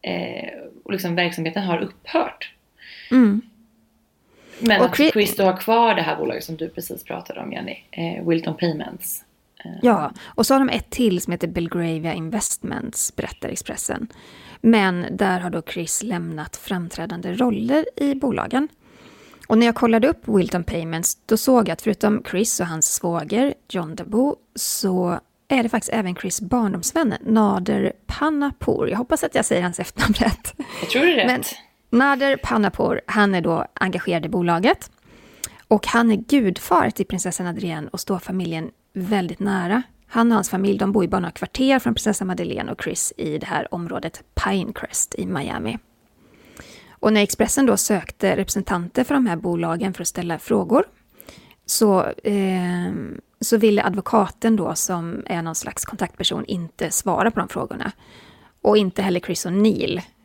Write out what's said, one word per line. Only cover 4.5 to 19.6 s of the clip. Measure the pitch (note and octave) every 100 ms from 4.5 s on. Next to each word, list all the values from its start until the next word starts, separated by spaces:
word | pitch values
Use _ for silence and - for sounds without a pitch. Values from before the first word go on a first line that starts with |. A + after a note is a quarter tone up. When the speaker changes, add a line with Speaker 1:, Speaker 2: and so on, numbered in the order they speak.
| -
Speaker 1:
Men | A3+ G3+
Speaker 2:
Och | B3
Speaker 1:
att | -
Speaker 2:
Chri- | D#4
Speaker 1:
Chris | A3 G3+ -
då |
har | F#3+ F#3
kvar | - A3+ A#3
det | F#3
här | D#3 D#3
bolaget | D#3 -
som | - E3
du | E3
precis | - E3 -
pratade | - - - -
om, | -
Jenny. | - - - _
Eh, | - E3+ F3 E3+
Wilton | E3 E3 D#3+
Payments. | E3+ D3+ - - - - _ _ _ _
Eh. | - -
Speaker 2:
Ja, | B3 G3 D3 -
och | - - A3+
så |
har | C4+
de | C4+
ett | G3+ -
till | - A#3 F3+
som | -
heter | F3 E3+
Belgravia | F3 E3+ F3 E3 D#3+ D#3+
Investments, | E3 D#3+ G#3+ - - - - - - - -
berättar | - - -
Expressen. | - - - - - A#3 - - - - -
Men | A3+ A3+ F#3+ F3+ F3+
där | F#3+ G3 F#3
har | F3+
då | F3
Chris | - - E3 -
lämnat | G#3+ F3 E3+ D#3 D3+ -
framträdande | - F#3 E3+ - E3 E3+ F3
roller | F#3+ B3+ G#3 A3+ D4 D#4+ -
i | C#4+
bolagen. | C#4 C4 E3 - B3+ D4+ _ _ - - - - - -
Och |
när | A3